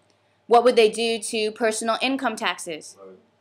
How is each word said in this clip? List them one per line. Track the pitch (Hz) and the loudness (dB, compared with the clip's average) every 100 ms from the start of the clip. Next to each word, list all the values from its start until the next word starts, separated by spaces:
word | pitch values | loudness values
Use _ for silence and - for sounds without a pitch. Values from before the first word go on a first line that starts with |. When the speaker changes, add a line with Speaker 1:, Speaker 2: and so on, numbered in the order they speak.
| _ _ _ _ - | _ _ _ _ 2
Speaker 1:
What | 233 | 4
would | 240 | 6
they | 233 220 | 6 4
do | 220 233 226 | 2 -2 -4
to | - 226 214 | -4 -4 -4
personal | 214 226 220 226 226 | -2 -2 -2 -4 -2
income | 247 269 254 | -2 -2 -4
taxes? | 220 196 180 175 151 - - | -4 -6 -6 -10 -12 -14 -20
Speaker 2:
Lower. | - 185 _ _ | -20 -20 _ _